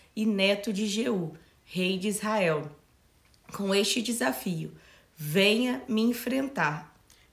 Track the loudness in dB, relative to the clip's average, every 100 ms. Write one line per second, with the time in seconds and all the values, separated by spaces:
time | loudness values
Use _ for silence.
0 | -14 -2 0 4 4 2 0 -2 -2 -2
1 | 0 -2 -4 -10 -20 _ -10 -4 -2 0
2 | -2 -4 -2 2 2 0 -4 -14 _ _
3 | _ _ _ _ -16 -6 0 2 2 0
4 | -2 -2 -2 -2 -4 -4 -6 -12 -20 -20
5 | _ -14 -2 4 4 4 2 -2 -2 2
6 | 2 0 -2 -2 -2 0 -2 -2 -10 _
7 | _ _ _